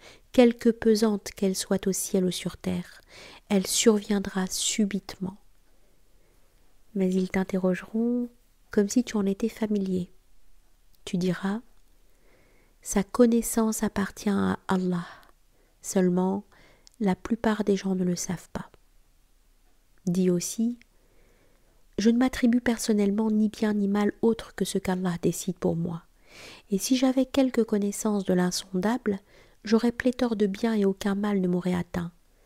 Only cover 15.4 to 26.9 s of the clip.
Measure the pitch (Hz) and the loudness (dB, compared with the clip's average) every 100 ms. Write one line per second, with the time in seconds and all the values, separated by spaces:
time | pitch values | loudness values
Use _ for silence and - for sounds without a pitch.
15.4 | _ _ _ _ - 196 185 180 185 196 | _ _ _ _ -4 0 2 2 0 -2
16.4 | - - - _ _ - 202 185 - 220 | -6 -18 -20 _ _ -4 -2 -2 -2 -2
17.4 | 226 214 208 190 196 185 180 175 - 170 | 0 0 0 0 0 -2 0 -2 -4 -8
18.4 | - - - - _ _ _ _ _ _ | -8 -12 -12 -18 _ _ _ _ _ _
19.4 | _ _ _ _ _ _ 185 175 180 175 | _ _ _ _ _ _ -4 0 2 2
20.4 | - - 226 240 _ _ _ _ - _ | -2 -2 -2 -4 _ _ _ _ -20 _
21.4 | _ _ _ _ _ - 208 233 254 - | _ _ _ _ _ 0 2 4 2 2
22.4 | 247 240 247 233 - 208 202 202 220 214 | 2 2 0 -2 0 2 2 0 0 2
23.4 | 214 - 214 214 196 202 208 - 226 226 | 0 0 -2 0 0 0 0 0 0 0
24.4 | - - 185 196 - 185 185 170 175 170 | -6 -6 -4 -2 -2 -2 -2 -2 -2 -2
25.4 | - 175 180 165 170 165 - _ _ - | -6 -4 -2 -2 -4 -8 -14 _ _ -20
26.4 | - - - 196 - | -20 -20 -6 -4 0